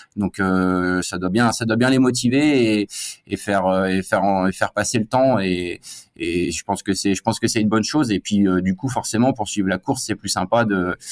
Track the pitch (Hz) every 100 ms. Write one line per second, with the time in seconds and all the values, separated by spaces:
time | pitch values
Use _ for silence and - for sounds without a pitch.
0 | - 104 95 - 95 92 92 90 90 90
1 | 87 90 92 101 120 110 113 113 127 131
2 | 127 123 123 135 151 135 113 107 101 -
3 | - - - 98 - 98 92 92 95 92
4 | 92 - 98 95 92 - 101 - 104 120
5 | 107 127 135 113 95 90 90 - - -
6 | - - 85 85 85 82 - 98 - 95
7 | 101 95 - 110 110 113 107 110 107 151
8 | 123 95 - 104 95 92 92 92 131 117
9 | - 110 127 135 101 104 95 92 - -
10 | - 98 95 101 92 117 110 98 90 87
11 | -